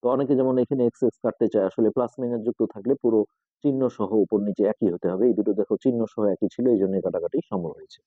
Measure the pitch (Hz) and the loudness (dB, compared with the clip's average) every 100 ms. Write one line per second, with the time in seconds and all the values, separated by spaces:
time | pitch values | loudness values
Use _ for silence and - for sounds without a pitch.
0 | 120 131 139 135 131 127 123 139 120 - | 0 0 2 2 2 2 0 2 0 2
1 | 120 - 117 - 113 110 95 - 110 104 | -2 0 -6 -2 0 2 0 2 0 0
2 | 120 - 123 120 110 117 110 - 101 135 | -4 -4 -6 -4 -4 -2 -4 -4 -4 0
3 | 123 113 107 _ _ _ 147 135 131 - | 2 2 0 _ _ _ -4 0 -2 -2
4 | 101 107 98 107 104 98 104 113 104 87 | -2 2 2 0 -2 0 0 2 -2 0
5 | 92 92 123 107 104 98 101 104 135 120 | -4 0 0 2 0 -2 -2 0 0 -2
6 | 110 - 104 92 101 - 123 113 95 95 | -4 -2 -2 0 -4 -2 0 2 2 0
7 | 90 90 85 98 - 98 82 - - - | -2 -4 -4 -4 -4 -6 -6 -10 -18 -20